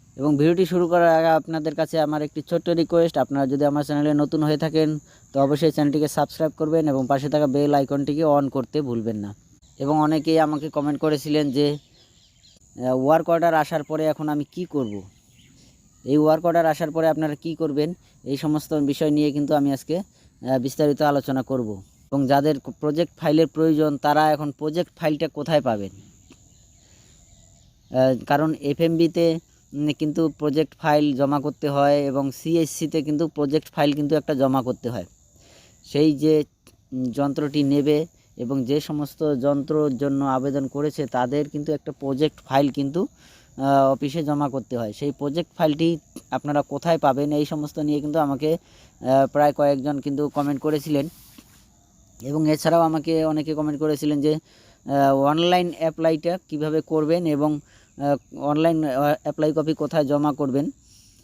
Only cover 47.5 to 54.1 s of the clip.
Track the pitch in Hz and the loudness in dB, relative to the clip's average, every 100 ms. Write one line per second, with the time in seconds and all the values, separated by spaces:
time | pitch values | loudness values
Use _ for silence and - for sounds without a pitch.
47.5 | 151 147 165 147 147 147 160 143 135 151 | -4 -6 -4 -2 -2 -2 0 0 0 -2
48.5 | 170 _ - - - 123 135 135 147 147 | -2 _ -20 -20 -8 2 2 4 2 2
49.5 | 147 143 139 143 143 147 139 147 147 143 | 4 2 0 -2 -4 -4 -4 -4 -2 -2
50.5 | 139 151 151 147 143 160 - - - - | -2 -2 -2 -2 -2 -2 -8 -20 -20 -20
51.5 | - _ _ _ _ _ - 127 156 151 | -20 _ _ _ _ _ -14 -6 0 2
52.5 | 151 160 170 160 160 156 160 156 156 151 | 2 2 4 4 0 0 0 0 -2 -4
53.5 | 151 151 147 156 147 151 | -4 -4 -2 -2 -2 -2